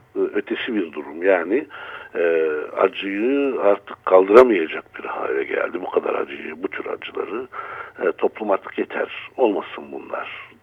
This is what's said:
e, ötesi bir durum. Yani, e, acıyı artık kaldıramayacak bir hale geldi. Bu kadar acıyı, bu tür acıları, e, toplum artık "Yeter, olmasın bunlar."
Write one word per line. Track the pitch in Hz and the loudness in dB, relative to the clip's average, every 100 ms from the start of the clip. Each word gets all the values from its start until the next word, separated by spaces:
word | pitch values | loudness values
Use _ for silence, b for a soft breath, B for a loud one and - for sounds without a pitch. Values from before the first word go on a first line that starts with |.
| _ - | _ -2
e, | |
ötesi | 92 101 - 113 - 110 | -2 -2 -4 -6 -2 -2
bir | 82 | -4
durum. | 76 71 78 | -6 -10 -2
Yani, | 95 90 85 123 151 B B B B - | 4 4 4 0 -2 B B B B 0
e, | 85 82 80 76 - - | 2 4 2 0 -4 2
acıyı | 95 - 98 98 120 143 139 120 | 2 2 -4 -2 0 2 0 2
artık | 101 101 - - - | 2 2 0 -8 4
kaldıramayacak | 92 95 110 127 98 78 78 - - | 6 10 10 10 6 0 -4 -12 -12
bir | |
hale | - - - - | -10 -6 -4 -2
geldi. | - - - 90 | -2 -2 -4 -4
Bu | 90 | -2
kadar | - - - | -2 0 -2
acıyı, | - - - - | -4 -8 -12 -10
bu | - | -8
tür | - - | -8 -8
acıları, | - - 98 - 113 127 B B B B - | -8 -8 -8 -6 -8 -8 B B B B -4
e, | 87 | -2
toplum | - 101 - 107 | 0 -2 -2 -2
artık | 95 - - | -2 -2 -6
"Yeter, | - 185 160 - - - | -4 -4 -6 -8 -12 0
olmasın | 120 87 76 - 71 | 2 2 -4 -12 -12
bunlar." | 69 69 - - - - - | -14 -10 -10 -10 -14 -16 -16